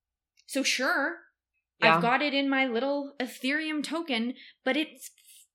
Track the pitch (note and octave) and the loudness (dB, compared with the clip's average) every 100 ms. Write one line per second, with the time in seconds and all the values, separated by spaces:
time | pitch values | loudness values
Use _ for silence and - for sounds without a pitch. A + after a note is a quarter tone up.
0 | _ _ _ _ - C4+ - - C#4 E4+ | _ _ _ _ -6 -2 0 0 0 0
1 | D4 E4+ - _ _ _ _ _ E3 E3 | 0 -4 -14 _ _ _ _ _ 4 6
2 | A#3 C4 D4 C#4 C#4 C4+ C4 A3+ C#4 C#4+ | 4 2 2 0 2 2 0 0 0 -2
3 | C#4 - C4 - B3+ D4+ D#4 D4+ - D#4+ | -4 -8 -8 -4 -2 -2 -2 -4 -4 -4
4 | E4 A3+ A#3+ C4 - - C4 C4+ - - | -2 -2 -2 -6 -16 -6 -2 0 -2 -8
5 | - - - - - | -20 -20 -20 -20 -18